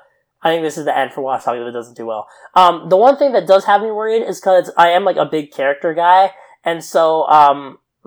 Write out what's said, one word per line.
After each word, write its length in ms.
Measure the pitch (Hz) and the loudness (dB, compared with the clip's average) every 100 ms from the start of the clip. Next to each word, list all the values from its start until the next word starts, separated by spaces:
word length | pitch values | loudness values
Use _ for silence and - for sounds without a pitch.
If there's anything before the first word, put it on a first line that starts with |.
| _ _ _ _ | _ _ _ _
I 60 | 165 | -4
think 140 | 165 | -2
this 120 | 160 156 | -4 -6
is 80 | |
the 120 | 147 131 | -4 -4
end 160 | 127 | -4
for 80 | - | -6
Watch 220 | 131 127 | -6 -6
Dogs 160 | - 120 | -6 -6
if 60 | 120 | -8
it 20 | |
doesn't 260 | 120 117 120 | -10 -12 -14
do 100 | 113 | -10
well. 200 | 107 - _ - 180 | -10 -12 _ -2 2
Um, 320 | 180 170 165 | 2 2 0
the 80 | 185 | 4
one 200 | 247 277 | 4 2
thing 140 | 285 | 0
that 140 | 233 170 | 0 2
does 200 | 190 196 | 2 4
have 160 | 202 | 0
me 100 | 220 | 0
worried 300 | 214 220 226 | -6 -4 -4
is 180 | 220 180 | -4 -6
'cause 320 | 196 185 175 - | 0 0 0 0
I 120 | 170 | 2
am, 140 | 180 | 2
like, 120 | 196 175 | 0 -2
a 100 | 147 | -4
big 260 | 156 147 | -4 -8
character 420 | - 135 143 175 | -6 -4 -4 -6
guy, 400 | 156 175 185 190 - _ _ | -2 2 4 2 -2 _ _
and 180 | 170 165 | -8 -8
so, 460 | - 175 160 160 - | -4 0 0 0 2
um, 500 | 151 143 139 139 - _ _ | 4 4 2 -8 -20 _ _